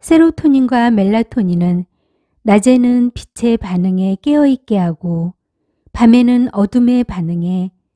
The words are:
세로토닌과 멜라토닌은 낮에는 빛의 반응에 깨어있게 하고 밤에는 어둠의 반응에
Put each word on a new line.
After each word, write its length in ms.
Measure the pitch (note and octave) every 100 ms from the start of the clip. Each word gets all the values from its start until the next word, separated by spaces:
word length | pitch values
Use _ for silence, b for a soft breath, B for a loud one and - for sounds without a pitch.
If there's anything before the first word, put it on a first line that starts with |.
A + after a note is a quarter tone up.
세로토닌과 880 | - E4 E4 D#4+ D#4 C4+ B3+ B3 A#3+
멜라토닌은 920 | A3 G3 A3 A3+ - F#3 F3 F3 F3+ F3 _ _ _ _ _
낮에는 680 | - G3+ A3+ B3+ B3 B3 A#3+
빛의 460 | - - - A#3+ A3+
반응에 580 | G3+ F3+ F#3 F#3 F#3+ F#3+
깨어있게 560 | - D4 C#4+ C4 _ G#3
하고 560 | F3 D#3+ E3+ E3+ E3+ - _ _ _ _ _
밤에는 560 | - A#3 A#3+ A#3+ B3 B3
어둠의 520 | G3 G3+ B3 A#3+ B3
반응에 680 | A#3+ F#3 E3 F3 E3+ F#3 F#3 _ _